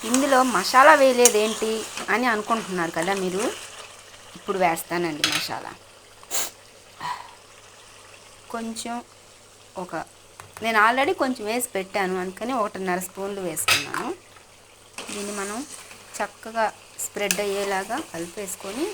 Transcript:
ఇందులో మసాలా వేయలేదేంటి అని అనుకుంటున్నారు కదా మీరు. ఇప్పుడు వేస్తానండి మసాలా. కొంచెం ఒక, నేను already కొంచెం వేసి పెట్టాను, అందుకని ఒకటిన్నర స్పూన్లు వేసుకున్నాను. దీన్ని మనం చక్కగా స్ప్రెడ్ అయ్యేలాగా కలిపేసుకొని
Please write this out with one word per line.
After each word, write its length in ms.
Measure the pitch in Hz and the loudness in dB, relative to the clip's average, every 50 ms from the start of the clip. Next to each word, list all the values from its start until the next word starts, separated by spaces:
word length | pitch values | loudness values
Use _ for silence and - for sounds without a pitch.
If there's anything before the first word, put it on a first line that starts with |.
| - 220 | 2 4
ఇందులో 300 | 240 262 277 285 269 254 262 254 214 | 4 4 6 6 6 4 4 4 2
మసాలా 380 | - - - - 254 269 302 311 285 | 0 0 6 8 10 10 10 10 10
వేయలేదేంటి 680 | 269 269 254 240 247 233 208 214 214 220 214 - 220 220 220 220 - - - - - - 196 | 8 6 8 8 6 6 6 4 2 2 0 -2 -2 -2 -2 -2 -4 -8 -8 -8 -2 0 0
అని 140 | 220 247 247 220 | 2 2 2 0
అనుకుంటున్నారు 600 | 208 208 - 233 226 214 185 185 180 170 165 - 165 | 0 0 -2 -2 -2 -2 -4 -2 -2 -2 -2 -2 -2
కదా 140 | 165 185 196 196 185 | 0 0 0 0 -2
మీరు. 200 | 185 175 190 226 320 - - - - - - - - - - - - - - - - - | -2 -2 -2 -2 -2 -4 -6 -14 -16 -16 -16 -18 -18 -20 -20 -20 -20 -20 -20 -20 -20 -20
ఇప్పుడు 200 | 175 - - 196 190 185 | -14 -6 -4 0 2 2
వేస్తానండి 600 | 170 165 165 - - 165 175 175 170 151 147 151 - - | 2 2 -2 -6 -4 -4 -2 -2 -2 -2 -2 -2 0 0
మసాలా. 380 | - - - 110 123 - - - - - - - - - - - - - - - - - - - - - - - - - - - - - 960 988 - - - - - - - - - - - - - - - - - - - - - - - - - - - - | -2 -4 -4 -8 -8 -10 -12 -14 -16 -20 -20 -20 -20 -20 -20 -20 -20 -14 -6 -4 -4 -4 -4 -8 -16 -20 -20 -20 -20 -20 -20 -18 -10 -8 -8 -8 -8 -10 -18 -20 -20 -20 -20 -20 -20 -20 -20 -20 -20 -20 -20 -20 -20 -20 -20 -20 -20 -20 -20 -20 -20 -16 -10 -10
కొంచెం 420 | 233 226 226 226 226 - 240 233 240 - - - - - - - - - - - - - - - - 180 | -8 -8 -6 -8 -8 -8 -6 -8 -8 -10 -12 -20 -20 -20 -20 -20 -20 -20 -20 -20 -20 -20 -16 -12 -12 -10
ఒక, 120 | 180 - 160 - - - - - - - - - - - - 220 | -8 -8 -8 -8 -10 -16 -20 -20 -20 -20 -20 -20 -18 -12 -4 -4
నేను 140 | 226 226 214 208 | 2 4 6 6
already 280 | 226 247 262 277 320 381 - | 6 6 4 2 2 2 0
కొంచెం 220 | 302 254 254 254 208 208 | 0 -2 0 -4 -4 -2
వేసి 180 | 226 247 240 - - | -2 -2 -4 -4 -4
పెట్టాను, 400 | 196 185 190 - 208 190 180 185 185 180 | -6 -6 -2 -2 -2 0 0 0 -2 -4
అందుకని 300 | 190 185 - 214 240 269 247 | -6 -6 -6 -6 -2 0 0
ఒకటిన్నర 400 | 208 202 - 190 190 185 175 180 185 | 0 -2 -2 -4 -2 -2 -2 -2 -4
స్పూన్లు 340 | - - 196 190 196 208 196 185 | -8 -8 -8 -6 -6 -6 -4 -6
వేసుకున్నాను. 640 | 170 156 - - - - 147 143 143 - - 285 370 381 - - - - - - - - - - - - - - - - - - - 208 | -4 -4 -2 0 2 2 2 0 -4 -6 -6 -6 -6 -8 -10 -12 -20 -20 -20 -20 -20 -20 -20 -20 -20 -20 -20 -20 -20 -16 -14 -12 -10 -8
దీన్ని 200 | 208 202 202 208 208 | -8 -8 -6 -6 -6
మనం 180 | 196 202 208 233 294 - - - - - - - - - - | -6 -6 -6 -8 -8 -10 -12 -16 -16 -18 -20 -20 -20 -16 -6
చక్కగా 480 | - 214 202 - - - 226 220 226 220 202 - - - - - - - | -6 -6 -6 -6 -14 -14 -6 -2 0 0 0 -2 -6 -20 -20 -10 -10 -10
స్ప్రెడ్ 340 | - - 202 202 196 190 190 208 | -8 -4 -2 -2 0 0 0 0
అయ్యేలాగా 520 | 202 196 202 202 196 196 190 196 208 226 285 320 - - | -2 -2 -2 -2 0 -2 -2 -2 -2 -4 -6 -6 -8 -8
కలిపేసుకొని 720 | 165 170 180 - 214 202 185 - - - 196 202 247 320 415 | -8 -8 -8 -8 -10 -8 -8 -10 -10 -8 -8 -4 -4 -4 -4